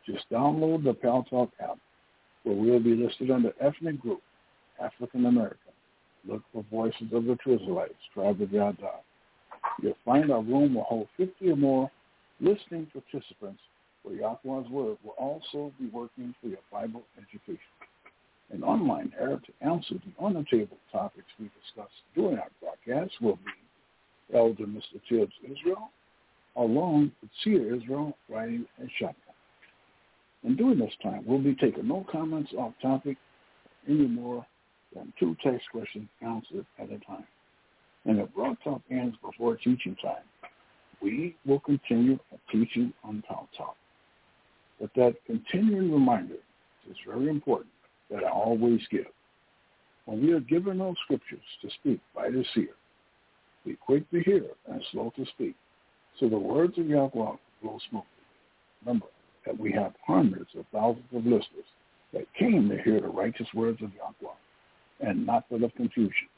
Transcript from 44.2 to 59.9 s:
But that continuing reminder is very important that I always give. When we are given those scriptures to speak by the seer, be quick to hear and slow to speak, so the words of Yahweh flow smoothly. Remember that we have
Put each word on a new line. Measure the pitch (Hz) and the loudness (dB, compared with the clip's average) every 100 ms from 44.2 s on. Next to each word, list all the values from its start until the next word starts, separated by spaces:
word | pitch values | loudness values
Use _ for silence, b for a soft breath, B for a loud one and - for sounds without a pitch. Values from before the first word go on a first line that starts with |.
| _ _ _ _ _ _ | _ _ _ _ _ _
But | 113 - | -4 4
that | 123 117 - | 4 4 -6
continuing | 113 - 185 220 202 185 | -6 -2 2 2 4 4
reminder | 151 127 113 87 - _ _ _ _ - | 4 6 4 -2 -12 _ _ _ _ -20
is | 92 - | -18 -8
very | 120 143 | -2 0
important | 147 139 110 - _ _ _ _ | 0 0 0 -2 _ _ _ _
that | 104 | -4
I | 92 | -2
always | 95 110 113 120 113 - | 0 2 4 4 4 2
give. | 107 - _ _ _ _ _ _ _ _ _ - | -4 -4 _ _ _ _ _ _ _ _ _ -8
When | 110 147 | 0 4
we | |
are | 165 | 2
given | 120 165 196 185 | 2 0 2 -2
those | 190 175 | -4 -6
scriptures | - 127 - - - - | -2 -4 -4 -18 -16 -16
to | 98 - | -14 -4
speak | 147 117 _ - | -2 -2 _ -6
by | - | -2
the | 127 123 113 | -2 0 -2
seer, | - - _ _ _ _ _ _ _ _ - | -2 -8 _ _ _ _ _ _ _ _ -12
be | - | -10
quick | - 143 147 | 2 2 2
to | 175 | 0
hear | 170 196 98 - - | 4 2 2 -14 -12
and | - - | -12 -8
slow | - 117 - | -6 -6 -6
to | 127 | -12
speak, | - 113 - _ _ _ _ _ - | -6 -6 -6 _ _ _ _ _ 0
so | 123 | 2
the | 110 | 2
words | 98 143 175 175 | 2 2 2 2
of | 160 | 2
Yahweh | 147 135 | 2 2
flow | 113 107 - _ _ 113 - - | 0 -4 -6 _ _ -12 -12 -10
smoothly. | 107 - _ _ _ _ _ _ _ 233 | -10 -10 _ _ _ _ _ _ _ -2
Remember | - - _ _ _ - | -2 -4 _ _ _ -8
that | - | -4
we | 107 | -2
have | - - | -2 -2